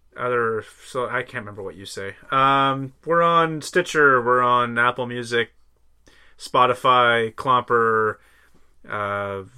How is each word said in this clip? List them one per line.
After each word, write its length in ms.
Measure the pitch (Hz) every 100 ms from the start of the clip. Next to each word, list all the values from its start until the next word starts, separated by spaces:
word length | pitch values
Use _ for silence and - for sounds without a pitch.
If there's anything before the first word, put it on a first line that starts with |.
| _ -
other, 480 | 123 120 113 110 - -
so 220 | - 131 117
I 140 | 123
can't 200 | 123 127
remember 180 | 104 101
what 100 | 95 85
you 80 | 98
say. 280 | 104 98 - -
Um, 600 | 135 135 139 139 135 135 -
we're 180 | 156 170
on 380 | 170 170 160 156
Stitcher, 600 | - 180 175 156 143 131
we're 180 | 120 123
on 360 | 123 123 120 117
Apple 280 | 123 127 120
Music, 440 | 123 117 120 113 _ _ _ _ _ _ _ - -
Spotify, 960 | - 131 127 123 131 123 120 117 110
Clomper, 840 | - 131 123 117 117 113 110 107 - _ _ _ - _ _ -
uh, 540 | 104 101 101 101 98 95